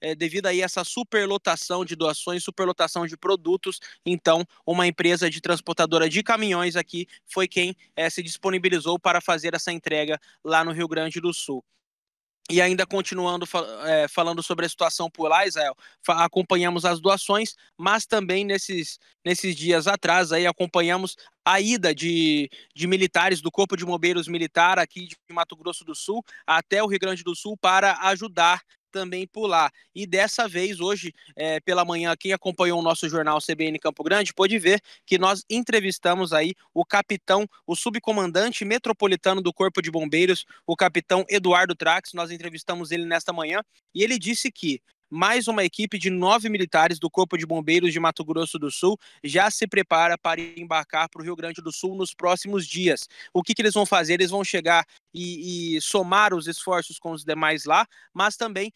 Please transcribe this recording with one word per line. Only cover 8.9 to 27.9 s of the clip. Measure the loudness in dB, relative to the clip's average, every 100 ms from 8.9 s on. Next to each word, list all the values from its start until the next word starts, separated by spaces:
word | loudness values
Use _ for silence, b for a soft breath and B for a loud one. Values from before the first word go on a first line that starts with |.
| 0
para | 2 0
fazer | 0 -2 -2
essa | -6 -6
entrega | -6 -2 -2 -2 -4 b b
lá | 0 0
no | 0
Rio | -2 -4
Grande | -4 -4 -4
do | -4
Sul. | -4 -8 -10 -12 _ _ _ _ _ _ _ -2
E | 2
ainda | 2 2 0
continuando | -2 -4 -4 -4 -4 -4
fa-, | -4 -6 -6 0
é, | 2 2
falando | 0 -2 -2
sobre | -4 -4 -4
a |
situação | 0 -2 0 -6
por | -2 2
lá, | 4 2
Israel, | 0 -4 -6 b b
fa-, | 0 2 2
acompanhamos | 0 0 2 2 0
as | 0 2
doações, | 2 2 2 -2 -2 -8 b -4
mas | 0 0 0
também | -2 0 -2
nesses, | 0 -2 -4 -8 -8 -12 b b
nesses | -4 -2 -2 -2
dias | 2 2 2
atrás | 0 2 2 2
aí | 2 0
acompanhamos | 0 0 2 2 0 -2 -10 B B 2
a | 2
ida | 2 2 0 0
de, | 0 2 2 2 -2 B B -6
de | 0
militares | 2 2 2 2 0
do | -2
Corpo | 0 0 -2
de | -4
Bombeiros | -2 0 -2 -4
Militar | -6 -2 4 4 4
aqui | 0 -6 -18
de | -20 -8
Mato | -4 -4 -6
Grosso | -12 -10 -12
do | -10
Sul | -6 -6 -8 B B
até | 0 2 0
o | 0
Rio | 0
Grande | -2 -4
do | -6
Sul | -8 -8 -2
para | 2 4 4